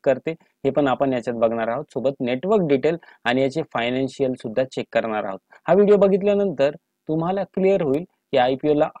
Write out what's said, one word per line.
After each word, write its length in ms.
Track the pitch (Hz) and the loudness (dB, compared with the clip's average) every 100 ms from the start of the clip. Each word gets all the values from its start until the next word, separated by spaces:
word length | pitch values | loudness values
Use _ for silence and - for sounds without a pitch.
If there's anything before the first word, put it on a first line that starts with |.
करते 260 | 143 127 160 | 0 -2 -4
हे 380 | 165 _ _ 139 | -10 _ _ -2
पण 180 | 135 143 | 0 0
आपण 240 | 123 135 | 0 -2
याच्यात 240 | 127 113 120 | -2 -4 0
बघणार 320 | 113 113 113 | 0 0 -2
आहोत. 160 | 120 156 | -4 -6
सोबत 220 | 135 127 143 | -4 -4 -2
नेटवर्क 420 | 123 127 185 214 165 | -4 -2 0 2 2
डिटेल 280 | 139 147 170 - _ | 2 0 -4 -8 _
आणि 180 | 120 127 | -2 0
याचे 200 | 135 143 | 0 -2
फायनान्शियल 720 | 147 127 117 127 135 - 135 | -6 -4 -2 -2 -4 -2 -4
सुद्धा 320 | 127 123 107 | -4 -6 -4
चेक 200 | 120 - 117 | -4 -6 -4
करणार 320 | 117 113 107 | -2 -2 -4
आहोत. 140 | 101 95 _ - - | -6 -8 _ -8 2
हा 60 | |
व्हिडिओ 220 | 185 202 202 | 4 6 6
बघितल्यानंतर 800 | 196 190 202 202 202 139 139 151 _ _ - | 4 2 0 0 -2 0 -2 -4 _ _ -6
तुम्हाला 360 | 160 170 196 | -4 -2 -4
क्लिअर 380 | 185 - 185 196 | -6 0 2 2
होईल 200 | 156 139 | 0 -2
की 340 | 180 _ _ 135 | -4 _ _ 0
आयपीओ 380 | 123 135 151 | 2 2 0
ला 140 | 147 151 - | 2 0 -2